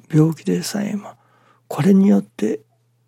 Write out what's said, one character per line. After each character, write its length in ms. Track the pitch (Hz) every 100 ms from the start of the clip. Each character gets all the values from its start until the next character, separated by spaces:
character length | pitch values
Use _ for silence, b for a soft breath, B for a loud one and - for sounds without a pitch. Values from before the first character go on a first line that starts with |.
| -
病 220 | 151 160
気 100 | 156
で 180 | 196 175
さ 200 | 165 208
え 140 | 202 208
も、 180 | - - b b b b b
こ 160 | -
れ 120 | 147
に 140 | 196 196
よ 100 | 202
っ 40 |
て 380 | 202 - 214 220 _ _ _ _